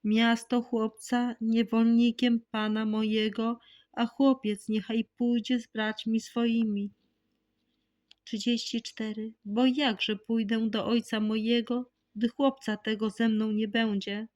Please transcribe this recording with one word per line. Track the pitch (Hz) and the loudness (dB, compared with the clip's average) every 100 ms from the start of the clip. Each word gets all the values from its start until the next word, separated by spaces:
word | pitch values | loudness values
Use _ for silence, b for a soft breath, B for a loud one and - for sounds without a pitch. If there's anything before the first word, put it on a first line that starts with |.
miasto | 214 214 233 226 - 247 | 2 2 4 2 0 -2
chłopca, | 233 233 220 _ - 247 240 233 | 0 -2 -2 _ -4 -2 -2 -4
niewolnikiem | 226 226 233 226 226 233 240 233 247 233 - | 0 2 2 4 4 6 4 2 2 2 -2
Pana | 220 214 214 220 | -4 -2 0 0
mojego, | 214 220 214 214 208 226 233 b b b | 0 0 2 0 0 -2 -4 b b b
a | - 233 | -4 -4
chłopiec | - 269 262 208 208 - | 4 4 4 0 -4 -2
niechaj | 214 190 226 220 _ | -4 -2 -4 -4 _
pójdzie | 240 240 220 254 | 0 0 0 -4
z | 233 | -2
braćmi | 220 214 220 226 226 | -6 -4 -4 -2 -2
swoimi. | - - 233 226 220 202 202 _ _ _ _ _ _ _ _ _ _ _ _ _ | -2 -2 0 2 0 -2 -6 _ _ _ _ _ _ _ _ _ _ _ _ _
Trzydzieści | - 220 240 233 - 233 | -10 -6 -2 -2 -2 -6
cztery. | - - 220 214 220 - | -8 -10 -8 -6 -10 -12
Bo | 208 208 254 | -6 2 2
jakże | 254 277 208 - 208 | 2 0 -2 -4 -6
pójdę | - 226 214 226 220 | -2 -2 0 0 0
do | 214 196 | -2 0
ojca | 233 226 220 | 0 0 -2
mojego, | 214 220 220 240 226 247 254 _ _ 208 | -2 -2 0 0 0 -4 -6 _ _ -4
gdy | 226 | -4
chłopca | - 277 269 - 208 | 2 0 0 -6 -6
tego | - 214 214 | -4 -2 -4
ze | - 226 | 0 2
mną | 214 220 | 2 0
nie | 214 220 | 0 0
będzie? | 226 226 202 202 208 226 | 0 0 -2 -4 -8 -10